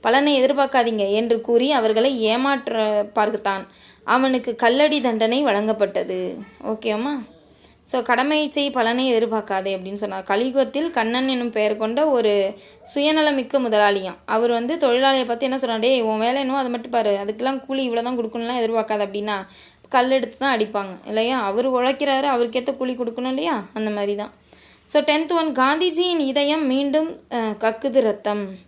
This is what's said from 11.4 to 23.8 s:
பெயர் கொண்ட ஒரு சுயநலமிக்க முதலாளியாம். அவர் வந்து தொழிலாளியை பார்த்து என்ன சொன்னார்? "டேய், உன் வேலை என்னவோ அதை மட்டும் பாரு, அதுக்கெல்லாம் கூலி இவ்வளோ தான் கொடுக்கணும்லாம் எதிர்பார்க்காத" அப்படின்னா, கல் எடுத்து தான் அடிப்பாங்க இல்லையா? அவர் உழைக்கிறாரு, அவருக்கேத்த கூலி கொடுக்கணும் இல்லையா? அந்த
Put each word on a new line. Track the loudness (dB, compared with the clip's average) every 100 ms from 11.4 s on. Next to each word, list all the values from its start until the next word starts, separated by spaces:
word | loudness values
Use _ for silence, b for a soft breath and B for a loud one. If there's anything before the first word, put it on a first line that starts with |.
| -2
பெயர் | 0 0 0
கொண்ட | -2 0 2
ஒரு | 2 2 2 0 -4 B B -8
சுயநலமிக்க | 0 2 4 2 0 0 -2
முதலாளியாம். | 0 4 4 2 -4 -10
அவர் | -4 0 2
வந்து | 0 -2 0
தொழிலாளியை | 2 4 4 2
பார்த்து | 0 -2
என்ன | -2 -2
சொன்னார்? | -2 0
"டேய், | 2 2
உன் | 0 0
வேலை | 0 0
என்னவோ | -2 -2
அதை | -2
மட்டும் | -4 -4
பாரு, | -2 0 0
அதுக்கெல்லாம் | -4 -4 -4 -4 -6
கூலி | -4 -2
இவ்வளோ | -2
தான் | -2 -4
கொடுக்கணும்லாம் | -4 -6 -4 -2
எதிர்பார்க்காத" | 0 -2 -2 -2 -2
அப்படின்னா, | -4 -4 -6 -6 B B B 0
கல் | 2 4
எடுத்து | 2 0 -2
தான் | 0 0
அடிப்பாங்க | 0 -4 -6 -10 -6
இல்லையா? | -2 0 0
அவர் | 0 0 0
உழைக்கிறாரு, | 0 0 0 0 0
அவருக்கேத்த | 2 0 0 -2 -4 -4
கூலி | -4 -4
கொடுக்கணும் | -6 -4 -4
இல்லையா? | -2 -2 -4 -4
அந்த | -6